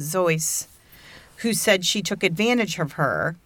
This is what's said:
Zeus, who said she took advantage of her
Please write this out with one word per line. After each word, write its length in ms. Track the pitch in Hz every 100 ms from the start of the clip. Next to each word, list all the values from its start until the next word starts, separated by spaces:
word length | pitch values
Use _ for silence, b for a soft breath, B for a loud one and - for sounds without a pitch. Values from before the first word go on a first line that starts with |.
Zeus, 680 | 147 185 175 160 156 - - - B B B B B -
who 140 | 233
said 320 | 208 - 190
she 160 | 175 214
took 200 | 175 202
advantage 560 | 185 170 220 247 196 165
of 140 | 147
her 440 | - 139 80 131 170